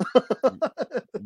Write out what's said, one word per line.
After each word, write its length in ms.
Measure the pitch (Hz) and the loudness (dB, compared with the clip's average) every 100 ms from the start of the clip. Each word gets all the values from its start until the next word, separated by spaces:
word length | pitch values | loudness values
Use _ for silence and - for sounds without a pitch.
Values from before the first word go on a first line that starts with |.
| 196 | 2
<laughs> 400 | 254 - 202 262 190 320 - - 262 - 220 | 2 2 0 0 0 -4 -4 -6 -6 -8 -12